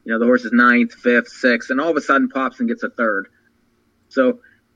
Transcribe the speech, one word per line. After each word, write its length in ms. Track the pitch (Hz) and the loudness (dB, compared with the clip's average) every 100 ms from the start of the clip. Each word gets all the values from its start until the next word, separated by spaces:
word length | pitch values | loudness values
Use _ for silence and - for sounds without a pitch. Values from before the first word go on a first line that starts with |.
| - | -6
You 80 | |
know, 60 | 113 | -2
the 60 | 117 | 2
horse 200 | 123 113 | 0 2
is 80 | |
ninth, 400 | 120 120 120 117 | 2 4 4 0
fifth, 360 | - 123 120 120 | -2 0 0 0
sixth, 420 | - 127 117 - | -2 0 0 -2
and 100 | 135 | -4
all 80 | 165 | -2
of 80 | 151 | -2
a 40 | |
sudden 280 | - 139 127 | 0 0 0
pops 300 | 131 127 - | -2 -6 -4
and 100 | 113 | -6
gets 140 | 117 | -4
a 60 | 110 | -8
third. 380 | - 113 98 95 _ _ _ _ _ _ _ _ | -4 -4 -4 -8 _ _ _ _ _ _ _ _
So, 320 | - 127 120 _ _ _ | -2 0 -2 _ _ _